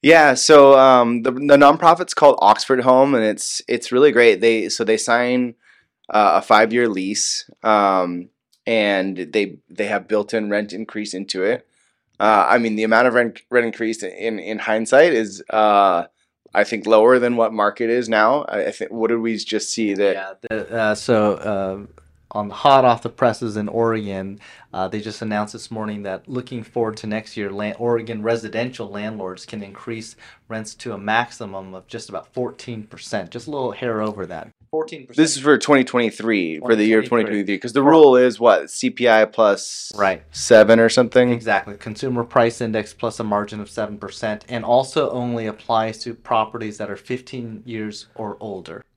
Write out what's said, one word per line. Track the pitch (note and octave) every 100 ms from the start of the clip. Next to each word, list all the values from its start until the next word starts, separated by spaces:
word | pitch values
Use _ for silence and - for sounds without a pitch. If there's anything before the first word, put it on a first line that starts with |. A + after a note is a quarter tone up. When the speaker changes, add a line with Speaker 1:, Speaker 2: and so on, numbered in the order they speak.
Speaker 1:
Yeah. | C3+ E3 D3+
So, | B2+ - D#3 C#3 C3+
um, | C3 B2+ A#2+ A#2+
the, | A#2
the | B2 C#3+ C#3+
nonprofit's | C#3+ D#3+ E3+ F3 F3+
called | - D3 B2+
Oxford | G2+ G#2+ - C3
Home, | B2 B2+ C#3 C3+
and |
it's, | A2 G#2+ - - -
it's | A#2 -
really | B2 D3
great. | A#2 A#2 F#2+
They, | A2+ A2+ F#2+
so | -
they | G#2+ A2
sign, | - A#2+ B2 B2 B2 A#2 _ _ _ _ _
uh, | G#2+ G#2
a | E2
five-year | - G#2+ A2+ A#2 A#2+
lease, | F#2+ F#2 G#2 - - - _
um, | A2 G#2+ G2+ F#2+ F2+ F2 F2 _ _ _
and | - A2+ G2+ G2 F#2+ F#2
they, | E2+ G#2+ G2+ - _
they | F2 G2+
have | G2+ F2+
built-in | G#2+ G#2 A2+ G#2+
rent | G#2 G#2
increase | F#2+ A2 A2 G#2
into | F#2 G2+ F#2+
it. | F#2+ - _ _ _ _ _ _
Uh, | G#2 G#2+ F2+
I | A#2
mean, | A#2 G#2+
the |
amount | A2 A2 B2+
of |
rent, | A#2+ A#2+ A2+ _
rent | B2 A#2
increase | G#2 A2+ A2+
in, | F#2+ F#2 A2 A2
in | F2 G#2+
hindsight | - A2 A2+ C3 E3+
is, | B2+ G#2+ G2 -
uh, | A2 G#2+ G2+ G2+ F2 - _ _ _ _
I | -
think, | G#2 A2+ G2+
lower | A2 A2 B2+
than | A#2+
what | A#2+ A2
market | A2 G#2 - A#2
is | A#2+ A#2
now. | A2+ G#2+ C#3
I, | - G#2 -
I |
think, | - -
what | A#2 A2+
did | A#2
we | A2+ G#2+
just | - G#2+ -
see | - G#2+
that | G2 G2+
Speaker 2:
Yeah, | F#2+ F#2+ F#2+ A2+
the, | A2 F#2+ A2+
uh, | G#2+
so, | G#2+ - A2+ G#2
uh, | F#2+ G#2 G2+ F#2+ F#2+ G2+ _ _ _ _
on | G#2+ G#2
hot | F#2 D3 C3+
off | C3 G2
the | -
presses | - B2 A2 A#2 G#2+
in | G#2
Oregon, | A2+ A#2 A2+ G#2 G2 G2 G2+ - - _
uh, | - F#2+
they | G#2+
just | G#2 G#2
announced | A2 G#2 G#2
this | A2+ -
morning | A2+ G#2+ G#2
that | G2+ F#2+ _
looking | B2 B2 B2
forward | A2+ - A2+ G#2+
to | A2
next | G#2+ A2 -
year, | G2+
lan-, | G2 G#2 G2+
Oregon | A#2+ A#2 A2+ A2
residential | A2 A#2 A2 A2 A#2+ B2 G#2
landlords | G2+ G#2+ A2 F#2 F#2 -
can | A2
increase | G2 G2 - A2+ A2+ - - _ _
rents | A2 G#2+
to | - B2
a | G2+
maximum | G2+ A2 A#2+ - G#2+ G2 F#2+
of | F#2 _
just | A2+ -
about | F#2 -
fourteen | - B2 - - A#2
percent, | G#2+ - - A2 F2
just | A#2+ A#2+
a |
little | D3 B2+
hair | G2+ B2 A2
over | G#2+ G2+ F2
that. | E2+ - _ _
Fourteen | D#3 D#3 D#3+ B2+
percent. | -
Speaker 1:
This | D#3+ C#3
is |
for | C#3 C3
twenty | - C#3+
twenty-three, | B2+ B2 A2+ - A2 G#2+ E2+ D#2
for | A#2+ A2+
the |
year | G#2+ A2
Speaker 2:
Twenty | A#2+
twenty-three. |
Speaker 1:
twenty | A#2
twenty-three, | G#2+ G#2 G2 G2
'cause | B2
the | A#2
rule | C#3 D#3+ D3
is | B2+ B2+ G#2+
what, | A#2 F#2 D2
C | - B2+
P | B2 A#2+
I | A2
plus | A2 - G#2+ G2 - - - G#2
Speaker 2:
Right. | G2 F#2 _
Speaker 1:
seven | - - A2+ G#2+ A2+
or | A2+
something? | B2 A#2+ - B2
Speaker 2:
Exactly. | A#2+ A2 G#2 - G2+
Consumer | - G#2+ C3+ A#2+
price | A#2 - A#2 A2+
index | A#2 A2 G#2
plus | - A#2 G#2+
a |
margin | A2 G#2 G#2 G#2+
of | G2+
seven | - G#2+ G#2
percent, | G2+ - A2+ G#2+ _
and | A#2+ -
also | A#2+ C3+ - C#3+
only | B2+ B2 A#2 A2
applies | G#2+ _ A2+ A2 A2
to | -
properties | A#2 - A2+ G#2+ A#2 A2 G#2
that | G2+
are | G2
fifteen | - B2+ C3 C3 A#2 G#2+
years | A#2+ A2+ G#2+ G#2 - -
or | A2 G2+
older. | G#2+ F#2+ D#2 E2+ _